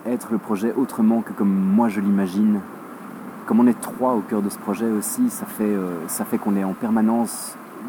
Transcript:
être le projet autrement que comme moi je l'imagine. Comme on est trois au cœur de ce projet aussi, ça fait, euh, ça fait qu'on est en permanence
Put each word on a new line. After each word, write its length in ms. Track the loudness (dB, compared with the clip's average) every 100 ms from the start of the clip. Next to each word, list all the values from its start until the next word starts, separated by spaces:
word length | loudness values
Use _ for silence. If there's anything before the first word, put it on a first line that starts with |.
| -2
être 260 | -4 -2
le 60 | -6
projet 340 | -2 -2 0
autrement 480 | 0 -2 2 4 4
que 120 | 0
comme 200 | -2 0
moi 360 | 2 4 4 4
je 100 | 2
l'imagine. 640 | 2 2 2 2 4 2 -2 -12 -16 -16 -16 -16 -16 -12 2
Comme 120 | 6
on 80 | 6
est 140 | 4
trois 320 | -4 -2 0
au 80 | 0
cœur 200 | 0 -2
de 80 | -2
ce 100 | -4
projet 300 | -4 -2 0
aussi, 380 | 0 -2 0 0
ça 160 | 0 -8
fait, 180 | -2
euh, 440 | 0 0 -2 -4 -6
ça 180 | -6 -2
fait 120 | -2
qu'on 180 | 0 0
est 80 |
en 100 | 0
permanence 840 | -2 0 2 4 2 0 -4 -12 -14 -16 -14